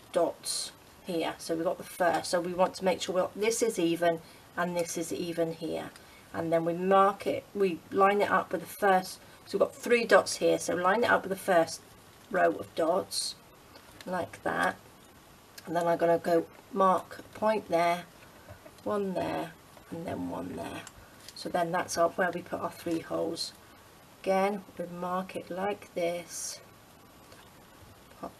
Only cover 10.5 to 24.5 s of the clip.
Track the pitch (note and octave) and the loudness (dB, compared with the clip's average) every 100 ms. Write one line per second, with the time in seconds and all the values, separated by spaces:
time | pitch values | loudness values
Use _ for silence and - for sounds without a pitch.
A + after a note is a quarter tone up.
10.5 | E3 - E3+ F3+ G#3+ - F#3+ F#3+ F#3+ - | 2 0 0 2 4 4 2 0 -4 2
11.5 | F3 E3 - - - - - - F3+ E3+ | 4 4 -2 -14 -20 -20 -20 -4 2 2
12.5 | D#3+ - - D#3+ F#3 - - - - - | 2 -6 -2 2 2 0 -6 -6 -10 -18
13.5 | - - - - - - F#3 E3+ - F3 | -20 -20 -20 -20 -16 -6 -6 -6 -6 -4
14.5 | E3 F3 - - - - - - - - | 0 -2 -2 -12 -20 -20 -20 -20 -20 -20
15.5 | - - E3 E3+ E3+ E3+ E3+ F#3 E3+ E3 | -18 -4 0 2 2 4 2 2 0 0
16.5 | - - G3 F#3+ F3+ - - - - G#3+ | -8 -8 0 2 2 -2 -14 -18 -2 0
17.5 | G#3+ - E3+ F3 F3 E3+ - - - - | 0 0 0 2 0 -6 -20 -20 -20 -20
18.5 | - - - - G#3 G3 F3 E3 D#3+ E3 | -20 -20 -10 -4 -2 -2 -2 -2 -4 -6
19.5 | - - - - E3+ F3 F#2+ F2+ - C4+ | -12 -20 -20 -14 -10 -8 -6 -6 -6 -8
20.5 | - - - - - - - - - E3+ | -8 -10 -10 -14 -18 -20 -20 -18 -12 -4
21.5 | F3+ E3+ F3 - - E3+ - F3+ E3+ - | -2 0 -2 -2 2 2 2 -2 -2 -6
22.5 | F3+ - - F3 E3 D#3+ E3 E3+ E3 - | -6 -6 -6 -4 -4 -4 -4 -4 -4 -8
23.5 | - - - - - - - - F#3+ G3 | -12 -20 -20 -20 -20 -20 -8 0 2 2